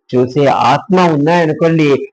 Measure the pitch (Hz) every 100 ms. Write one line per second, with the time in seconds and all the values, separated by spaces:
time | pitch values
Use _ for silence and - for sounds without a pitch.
0 | _ 127 127 135 139 - 117 143 - 185
1 | 175 151 147 175 165 156 165 165 147 131
2 | -